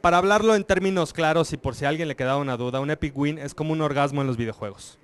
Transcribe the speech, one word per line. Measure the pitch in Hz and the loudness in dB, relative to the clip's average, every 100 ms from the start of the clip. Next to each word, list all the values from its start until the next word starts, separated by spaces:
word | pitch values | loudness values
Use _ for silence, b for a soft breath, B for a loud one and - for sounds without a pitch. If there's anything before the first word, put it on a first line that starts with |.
para | 175 175 | 2 4
hablarlo | 190 208 220 214 | 4 4 4 2
en | |
términos | - 190 190 185 156 | 2 0 2 0 -2
claros | - 156 160 160 | 0 2 2 0
y | 151 | -4
por | 139 110 | -6 -2
si | |
a | 143 | -2
alguien | 156 165 | -2 -4
le | 131 | -2
quedaba | 131 139 | 0 0
una | 139 120 | -2 -4
duda, | 123 131 | -4 -4
un | 139 | -4
epic | 151 151 139 | -4 -4 -2
win | 143 156 | -2 -4
es | 139 | -10
como | - 156 | -6 -4
un | 160 | 0
orgasmo | 151 139 143 143 | 0 2 0 0
en | 135 | -2
los | 117 | -2
videojuegos. | 113 107 104 98 - - | -4 -6 -10 -12 -18 -20